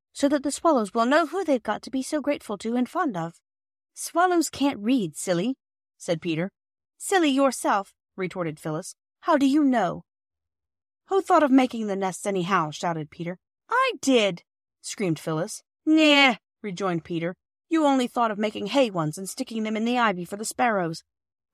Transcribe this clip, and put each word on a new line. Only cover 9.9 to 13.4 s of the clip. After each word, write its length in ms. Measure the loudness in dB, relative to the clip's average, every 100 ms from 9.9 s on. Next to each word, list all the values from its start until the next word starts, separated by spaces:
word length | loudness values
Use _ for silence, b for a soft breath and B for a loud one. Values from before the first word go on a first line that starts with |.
| -4 -14 _ _ _ _ _ _ _ _ _ _
"Who 140 | 0
thought 220 | 4 4
of 80 | 6
making 360 | 6 4 0 -4
the 80 | -2
nests 300 | -4 -4 -4
anyhow?" 460 | -2 0 0 0
shouted 400 | -4 -4 -4 -8
Peter. 260 | -8 -10 -10